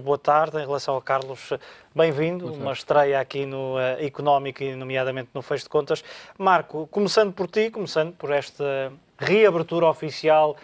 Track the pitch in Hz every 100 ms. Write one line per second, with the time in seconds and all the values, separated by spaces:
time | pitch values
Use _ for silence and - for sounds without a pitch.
0 | 131 143 - 147 160 151 139 139 - 135
1 | - 135 135 127 - 135 - - _ 151
2 | 165 139 160 180 175 151 139 131 - 147
3 | 143 139 131 139 139 135 131 131 127 127
4 | 147 - 147 143 139 131 139 131 131 131
5 | 131 131 120 139 - 143 - 151 143 156
6 | - - - - 190 175 - 151 160 -
7 | 202 - 208 185 175 214 220 220 185 165
8 | 160 170 139 143 135 - 143 135 135 139
9 | _ - - 202 208 170 160 170 165 151
10 | 156 - 156 156 156 143